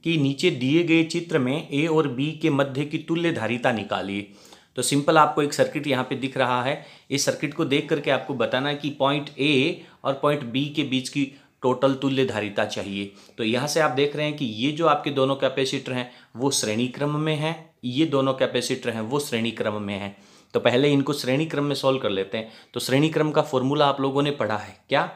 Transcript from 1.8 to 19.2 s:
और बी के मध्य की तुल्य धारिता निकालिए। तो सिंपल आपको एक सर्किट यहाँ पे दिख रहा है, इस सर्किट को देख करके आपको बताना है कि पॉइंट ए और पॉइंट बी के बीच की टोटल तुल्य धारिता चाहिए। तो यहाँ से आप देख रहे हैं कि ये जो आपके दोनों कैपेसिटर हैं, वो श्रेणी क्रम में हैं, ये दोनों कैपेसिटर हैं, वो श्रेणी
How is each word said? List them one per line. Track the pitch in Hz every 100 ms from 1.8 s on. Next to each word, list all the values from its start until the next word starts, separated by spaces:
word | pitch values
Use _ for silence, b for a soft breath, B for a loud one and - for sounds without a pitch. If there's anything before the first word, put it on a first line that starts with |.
| 165
और | 156 143
बी | 123 147
के | 156 160
मध्य | 139 135 131 147
की | 160
तुल्य | - 170 170
धारिता | 120 110 117 135
निकालिए। | 113 98 98 95 98 101 B B B B -
तो |
सिंपल | 127 143 147 160
आपको | 151 151
एक | 147
सर्किट | 147 127 151 143
यहाँ | 127
पे | 123 135
दिख | 131 131
रहा | 123 123
है, | 123 160 B B B
इस | 135 -
सर्किट | 127 147
को | - 147
देख | 143 156
करके | 156 147
आपको | 131 -
बताना | 131 110 127 139
है | 143
कि | 147
पॉइंट | - 135 147 147
ए | - 143 139 147 - B B
और | 127
पॉइंट | 135 147 147 117
बी | 120 143
के | 151
बीच | 131 131 127
की | 143 135 B B _
टोटल | 127 127 135 135
तुल्य | - 131 131
धारिता | 107 104 98 107
चाहिए। | - 98 98 98 B B -
तो |
यहाँ | 113 120 143
से | 165
आप | 151
देख | 139 143 147
रहे | 151
हैं | 147
कि | 127
ये | 107 131
जो | 151 165
आपके | 147 151
दोनों | 135 135 135
कैपेसिटर | 135 131 135 139 131
हैं, | 127 123 B B 110
वो | 135
श्रेणी | 135 107 107 127
क्रम | 123 147 147
में | 156 151
हैं, | 156 165 - _ 123
ये | 123 156
दोनों | 135 135
कैपेसिटर | 131 123 127 120 131 120
हैं, | 113
वो | 110
श्रेणी | 143